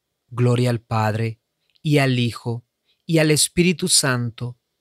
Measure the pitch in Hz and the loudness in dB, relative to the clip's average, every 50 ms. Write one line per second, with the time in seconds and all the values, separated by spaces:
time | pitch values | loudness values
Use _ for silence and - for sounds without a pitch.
0 | _ _ _ _ _ _ 120 117 123 123 120 117 123 123 120 110 - _ 117 110 | _ _ _ _ _ _ -4 0 2 2 2 2 0 0 -2 -4 -6 _ -2 0
1 | 110 107 104 113 113 113 110 - _ _ _ _ _ _ _ _ - 160 147 139 | 0 0 -2 -2 -4 -6 -6 -10 _ _ _ _ _ _ _ _ -2 0 2 2
2 | 135 135 127 123 120 117 110 - - 123 117 120 - _ _ _ _ _ _ _ | 2 2 0 0 -2 -2 -4 -6 -8 -8 -8 -8 -10 _ _ _ _ _ _ _
3 | _ - 165 156 156 156 151 135 - - - 180 170 180 180 - 185 175 - - | _ 0 2 2 4 4 2 2 0 -2 0 0 2 2 0 0 -2 0 0 0
4 | - 139 127 123 120 117 - - 123 123 123 - _ _ _ _ | 2 0 -2 -2 -4 -6 -8 -8 -12 -12 -12 -16 _ _ _ _